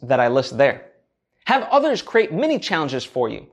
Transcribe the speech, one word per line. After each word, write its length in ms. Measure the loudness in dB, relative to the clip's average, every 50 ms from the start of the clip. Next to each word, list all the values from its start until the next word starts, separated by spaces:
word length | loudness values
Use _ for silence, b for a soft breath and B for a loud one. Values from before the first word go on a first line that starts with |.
| -4
that 180 | 0 2 2
I 80 | 2 2
list 300 | 2 0 0 0 0 2
there. 280 | 2 2 2 -2 -8 -20 _ _ _ _ _ _ _ _ _ _ -2
Have 160 | 0 0 0 0
others 380 | 2 2 2 2 2 0 -2 -4
create 280 | 0 2 2 2 2
mini 280 | 0 -2 0 0 0 -2
challenges 460 | -4 -4 -2 -2 -2 -2 -4 -6 -8
for 240 | -6 -4 -2 -2 -2
you. 160 | -4 -8 -14 -20